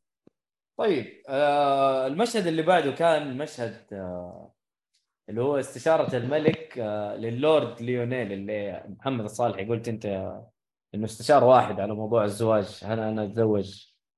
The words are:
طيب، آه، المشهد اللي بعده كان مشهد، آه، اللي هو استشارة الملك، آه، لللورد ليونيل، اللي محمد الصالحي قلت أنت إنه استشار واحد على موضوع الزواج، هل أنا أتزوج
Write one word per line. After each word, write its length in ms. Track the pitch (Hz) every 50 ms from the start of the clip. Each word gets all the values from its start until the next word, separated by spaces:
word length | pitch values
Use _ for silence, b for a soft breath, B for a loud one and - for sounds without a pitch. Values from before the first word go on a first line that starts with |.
| _ _ _ _ _ _ _ _ _ _ _ _ _ _ _ -
طيب، 440 | 233 220 180 131 107 - - - - -
آه، 760 | 135 139 147 143 143 147 143 139 139 139 135 135 135 131 131
المشهد 400 | 135 143 170 233 240 240 220 190
اللي 160 | 175 160 160 156
بعده 280 | 165 185 175 151 139
كان 480 | 131 - 165 170 160 151 147 143 127 131
مشهد، 480 | 151 151 - - 120 113 101 - - _ 104
آه، 640 | 98 95 90 90 90 87 87 87 85 82 - _ _ _ _ _ _ _ _ _ _ _ _ _ _ _ -
اللي 140 | 104 113 123
هو 160 | 143 147 139
استشارة 580 | 123 - - 123 - 160 160 156 143 117 131
الملك، 640 | 123 117 127 143 156 151 156 - - - - - 127
آه، 380 | 113 107 104 104 104 104 104
لللورد 640 | 104 110 113 117 120 139 156 160 147 135 - - - 117
ليونيل، 500 | 120 123 123 120 120 127 127 117 98 101
اللي 520 | 98 98 101 107 104 101 101 90 - - -
محمد 360 | 95 - - 135 131 117 107
الصالحي 400 | 107 - - 120 117 101 98 98
قلت 240 | 110 117 110 117 123
أنت 180 | 110 107 - 104 98 95 95 92 95 104 117 - _ _ _ _ _ _ _ _ -
إنه 100 | 104 110
استشار 400 | 107 - - 117 - 151 139 117
واحد 360 | 123 127 123 120 - 104 98
على 140 | 98 104 107
موضوع 300 | 104 110 107 120 113 104
الزواج، 560 | 104 98 101 113 110 110 107 98 92 - - -
هل 160 | 104 110 113
أنا 240 | 110 110 110 110 107
أتزوج 640 | 98 104 113 113 110 107 101 95 95 95 - - _ _ _ _ _ _